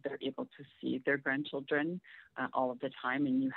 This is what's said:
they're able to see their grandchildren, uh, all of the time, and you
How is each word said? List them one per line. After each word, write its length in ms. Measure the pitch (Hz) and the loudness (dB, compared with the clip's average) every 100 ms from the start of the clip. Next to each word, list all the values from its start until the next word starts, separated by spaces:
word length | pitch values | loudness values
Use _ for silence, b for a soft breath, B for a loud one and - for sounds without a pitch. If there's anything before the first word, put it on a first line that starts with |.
they're 160 | 139 139 | -6 -4
able 240 | 139 - 131 | -4 -4 -8
to 180 | - 143 - | -10 -18 -6
see 220 | 131 131 143 | -2 0 2
their 120 | 139 | 2
grandchildren, 840 | 143 139 147 139 139 147 156 180 B B B - | 2 0 0 -4 0 2 2 -2 B B B -4
uh, 100 | 127 | -2
all 180 | 135 127 | 2 0
of 80 | 123 | 0
the 100 | 135 - | -4 -2
time, 240 | 127 135 139 | 0 2 4
and 180 | 131 | 4
you 80 | 135 | 2